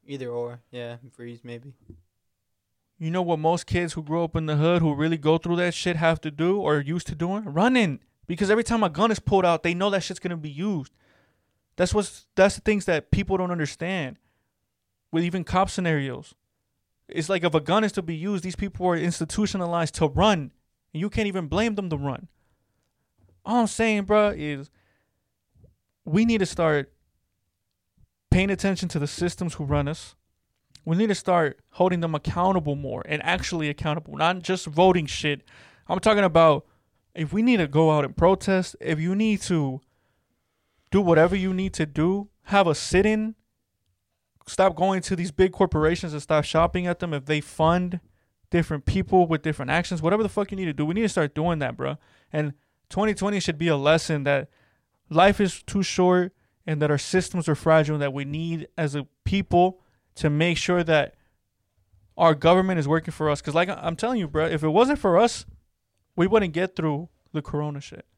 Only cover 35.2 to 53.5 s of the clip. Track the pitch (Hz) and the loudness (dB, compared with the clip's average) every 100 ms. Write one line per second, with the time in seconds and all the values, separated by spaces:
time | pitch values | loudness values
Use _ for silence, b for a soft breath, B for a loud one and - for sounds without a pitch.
35.2 | 151 139 _ b b b b 180 214 208 | -4 -4 _ b b b b 0 4 4
36.2 | 190 165 165 147 - _ _ _ _ - | 4 6 6 6 0 _ _ _ _ -8
37.2 | 151 196 233 233 156 143 160 151 139 - | -4 0 2 4 4 4 4 4 0 2
38.2 | 170 190 - 190 180 - - 156 165 196 | 4 4 2 0 0 -6 -4 -2 -2 0
39.2 | 220 208 - 175 139 131 _ _ _ _ | 0 0 0 0 0 -4 _ _ _ _
40.2 | _ _ _ _ _ _ _ 190 190 165 | _ _ _ _ _ _ _ 2 6 6
41.2 | 170 190 185 185 190 - 156 143 160 196 | 6 4 0 -2 -4 -2 -4 0 0 0
42.2 | 202 _ - 202 180 151 - 180 202 214 | -4 _ 0 4 4 2 2 2 4 2
43.2 | 220 220 _ _ _ _ _ _ _ _ | -2 -8 _ _ _ _ _ _ _ _
44.2 | _ _ - - 190 165 185 190 - 185 | _ _ -16 2 2 2 0 0 -2 -4
45.2 | 175 - 185 - 185 156 156 170 175 151 | -4 2 0 4 0 2 2 0 -4 -8
46.2 | - 156 147 160 165 180 180 175 175 147 | 0 0 2 2 2 0 -4 -4 -4 -6
47.2 | 139 151 147 - 160 175 180 175 _ _ | -2 -4 -4 0 2 2 0 -6 _ _
48.2 | _ _ _ 175 160 151 - 190 180 185 | _ _ _ -2 0 -4 -2 -2 2 4
49.2 | 170 160 156 151 131 151 175 175 156 208 | 4 2 -2 -6 -2 -2 -2 -2 0 0
50.2 | 214 - 202 190 185 139 151 185 220 - | 0 -2 -6 -4 -6 -2 -2 0 -2 0
51.2 | 147 151 165 165 131 - 135 151 b b | -2 -2 -2 -2 -4 -6 -8 -8 b b
52.2 | b 156 151 143 _ _ _ - 214 202 | b -4 -4 -6 _ _ _ -2 -2 0
53.2 | 196 202 175 | -2 -2 -2